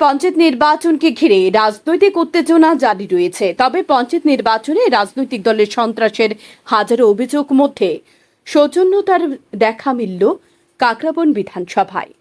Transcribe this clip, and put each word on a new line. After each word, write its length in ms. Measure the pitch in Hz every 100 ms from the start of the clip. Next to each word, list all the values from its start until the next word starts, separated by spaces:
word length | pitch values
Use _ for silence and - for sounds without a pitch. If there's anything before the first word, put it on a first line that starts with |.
পঞ্চায়েত 340 | 294 277 359 320 330
নির্বাচনকে 640 | 247 302 311 339 311 330 233
ঘিরে 220 | 294 196 185 214
রাজনৈতিক 540 | 214 214 - 359 392 370
উত্তেজনা 480 | 330 339 285 330 320 330
জারি 240 | 233 190 196
রয়েছে। 320 | 180 175 - 190 170
তবে 180 | 254 339 370
পঞ্চায়েত 320 | 262 247 339 302
নির্বাচনে 500 | 254 226 220 277 339 494 226
রাজনৈতিক 440 | 202 262 269 240 226
দলের 200 | 220 208 240
সন্ত্রাসের 540 | 226 226 220 220 220 220 - - -
হাজারো 320 | 226 - 233 226
অভিযোগ 320 | 202 254 294 285 269
মধ্যে 300 | 285 - 185 151 - _ _ _ -
সৌজন্যতার 680 | 302 294 339 370 392 392 359 339 269 _ 202
দেখা 260 | 220 226 277 247
মিলল 240 | 202 180 208 392 _ _ _ _
কাকরাবন 480 | 247 226 311 320 320 208
বিধানসভায়। 760 | 196 180 180 - 190 185 - _